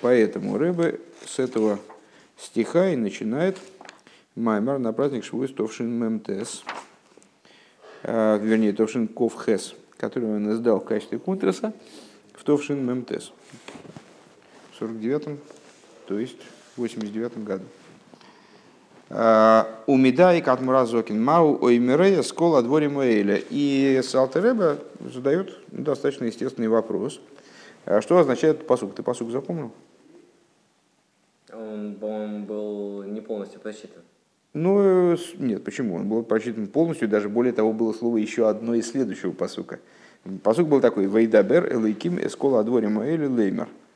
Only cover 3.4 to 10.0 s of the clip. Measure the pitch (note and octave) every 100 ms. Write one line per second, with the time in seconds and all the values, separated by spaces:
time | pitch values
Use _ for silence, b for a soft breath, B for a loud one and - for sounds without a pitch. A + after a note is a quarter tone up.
3.4 | F3+ F#3+ - - B B B B B -
4.4 | A#2 G#2+ A#2+ C#3 A#2 A2 C#3+ C3 - A#2
5.4 | C3+ C3+ A2 - A#2 A#2+ A2+ A2 G#2+ G2
6.4 | A2 - - - - _ _ _ _ _
7.4 | B B B B B B - A2+ G#2+ G#2+
8.4 | G#2+ A2 G#2+ G2+ A2 B2 A2 - A#2 -
9.4 | - G#2 - - _ -